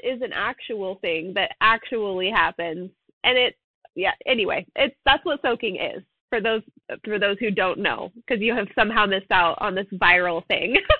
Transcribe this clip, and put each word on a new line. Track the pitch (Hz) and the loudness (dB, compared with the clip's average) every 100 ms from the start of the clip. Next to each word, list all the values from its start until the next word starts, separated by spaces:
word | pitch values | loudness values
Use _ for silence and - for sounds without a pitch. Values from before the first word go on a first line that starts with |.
it | 247 | -4
is | 247 | -4
an | 233 | -4
actual | - 214 254 - 220 190 196 | -2 -4 -6 -8 -6 -6 -4
thing | 185 160 180 180 | -2 -2 -2 -2
that | 185 - | -4 2
actually | 170 226 - 233 202 185 185 | 4 4 0 -4 -2 -2 0
happens. | 220 165 180 170 165 185 - _ _ | 2 0 -2 -6 -6 -10 -16 _ _
And | 240 254 | 0 2
it, | 247 - _ _ - 175 | 2 -2 _ _ -16 -4
yeah, | 185 - - | -4 -2 -2
anyway, | 240 180 151 - - | 0 0 -2 -4 -2
it's, | - - 277 | -2 0 2
that's | 285 339 | 2 0
what | 285 | -2
soaking | 359 359 214 185 | -2 -2 -4 -4
is | 156 - - _ _ | -6 -8 -14 _ _
for | 233 | -2
those, | 220 220 - _ - - 214 | 0 -2 -4 _ -14 -12 -6
for | 208 | -2
those | 202 196 | 0 0
who | 214 | -2
don't | 202 185 - | 0 0 0
know, | 170 113 - 233 - | -2 -4 -8 -14 -6
'cause | 220 | -2
you | 226 | 0
have | 240 202 - | -2 -2 0
somehow | 208 220 208 | 2 2 2
missed | 196 - | 0 0
out | 185 170 - | 2 2 2
on | 208 185 | -2 -4
this | 196 | -6
viral | 185 180 180 180 165 - | 2 4 4 4 -2 -2
thing. | 190 175 294 392 | -2 0 0 2